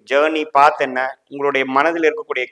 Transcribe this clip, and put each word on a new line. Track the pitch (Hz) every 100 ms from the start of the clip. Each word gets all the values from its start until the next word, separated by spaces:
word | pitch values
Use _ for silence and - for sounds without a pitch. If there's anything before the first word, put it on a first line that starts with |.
| -
ஜர்னி | 135 156 160 151 139
பாத் | 143 151 139
என்ன, | 127 131 131 _
உங்களுடைய | 139 143 135 135 135
மனதில் | 156 170 160
இருக்கக்கூடிய | 156 147 135 123